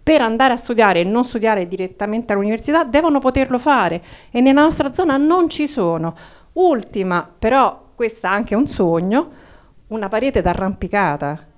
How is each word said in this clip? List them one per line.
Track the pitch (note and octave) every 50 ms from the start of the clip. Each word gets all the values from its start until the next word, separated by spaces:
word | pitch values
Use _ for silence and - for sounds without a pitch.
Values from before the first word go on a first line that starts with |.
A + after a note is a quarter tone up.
per | _ - D#4+ D4+ B3
andare | A3+ A3 A3+ C4 C4 A#3+
a |
studiare | A#3+ - - A#3+ G#3+ A3 G3+ F#3 E3+
e | F3
non | F#3 G#3 A#3 B3+
studiare | B3 - A#3 G#3 A3 A3 G3+ F3+
direttamente | E3+ F3+ F#3 F#3+ F3+ - - G3+ G#3 G#3+ A#3 A#3 - G#3
all'università, | G3+ G3 G#3 A3 A3+ - - D4 D#4+ E4
devono | C4 A3+ C#4+ D#4 E4 D4 C#4
poterlo | B3+ C4 B3+ C4+ C4+ C4 B3+ B3
fare | B3 D4+ C#4+ B3 G3+ E3+ E3 F3 - - - - - -
e | - A#3+
nella | B3+ C4+ C4+ C#4+ D4
nostra | D#4+ D#4 - D4+ C#4 B3+
zona | - F#4+ E4+ C4+
non | C#4 C#4+ D4+ E4+ F#4 F4+ D#4
ci | - - D4+
sono. | C#4+ D4 - G3 E3+ E3 D#3+ D#3+ E3 E3 - - - - - _ _ _
Ultima, | D#4+ F#4 F4+ D#4 A#3 F#3 - - G#3+ F#3+ F#3 F3 F3 E3 - _
però | _ - A3 B3 C4+ B3+ G3+ - - - - _
questa | _ A#3+ A3 A3+ - - F3+
è | F#3+
anche | G3+ G#3 - G#3
un | G#3 C#4+ C#4+
sogno, | - - G3 F3 E3 E3 E3+ F#3 G#3+ C4 F4 - - - - - - - _ _ _ - _ -
una | G#3+ A3 G#3 G3
parete | A3 A3 A#3+ C#4 C4 G#3+
d'arrampicata | F3 F3+ F3 F3+ F#3+ F#3+ G3 - - F#3 - G#3 G3 E3 D3 C#3+ - C#3+ D3 D#3 - - _